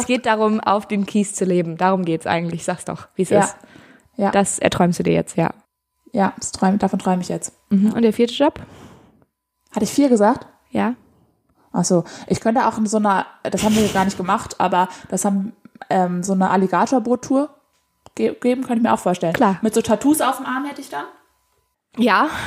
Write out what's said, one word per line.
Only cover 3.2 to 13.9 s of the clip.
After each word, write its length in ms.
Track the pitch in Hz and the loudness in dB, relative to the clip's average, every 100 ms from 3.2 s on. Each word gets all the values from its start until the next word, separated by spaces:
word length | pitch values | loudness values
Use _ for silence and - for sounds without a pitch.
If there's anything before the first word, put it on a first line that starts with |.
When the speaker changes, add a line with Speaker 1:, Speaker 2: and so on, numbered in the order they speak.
Speaker 2:
es 80 | 180 | 2
Speaker 1:
Ja. 160 | 202 190 | 2 2
Speaker 2:
ist. 100 | - - - - - _ - | -2 -20 -20 -20 -20 _ -2
Speaker 1:
Ja. 140 | 196 | 0
Speaker 2:
Das 280 | 196 190 - | 2 0 0
erträumst 400 | - - 175 175 | -2 2 2 2
du 40 | |
dir 100 | 170 | 0
jetzt, 240 | 165 - - | 0 0 -2
ja. 140 | 165 - _ _ _ _ _ | -2 -4 _ _ _ _ _
Speaker 1:
Ja, 220 | 214 190 - | -2 0 -2
das 140 | - | -10
träum-, 260 | - 190 202 | -2 0 2
davon 220 | 190 196 | 0 -2
träume 220 | 190 185 | -2 -2
ich 80 | 180 | -2
jetzt. 240 | 165 - _ - | -8 -10 _ -2
Speaker 2:
Mhm. 240 | 196 214 | 2 2
Und 80 | 220 | 2
der 100 | 226 | 2
vierte 220 | 208 240 | 2 0
Job? 260 | - 285 - - - - - _ _ _ _ _ _ _ | 2 0 0 -16 -20 -20 -20 _ _ _ _ _ _ _
Speaker 1:
Hatte 120 | - 214 | -4 -2
ich 60 | |
vier 180 | - 277 | 2 4
gesagt? 380 | 226 208 277 - _ _ | 6 4 2 -4 _ _
Speaker 2:
Ja. 260 | 220 208 247 _ _ _ _ _ _ _ | -4 -2 -4 _ _ _ _ _ _ _
Speaker 1:
Ach 140 | 180 180 | -4 0
so. 180 | 175 160 - - | 0 0 -10 -6
Ich 140 | 190 | -2
könnte 260 | 170 226 220 | 0 0 0
auch 100 | 220 | 0
in 80 | 214 | -2
so 120 | 214 | 0
einer, 280 | 208 190 - - | 2 0 -2 -8
das 200 | - 190 | -6 -2
haben 120 | 214 214 | 0 2
wir 120 | |
gar 160 | 208 | 2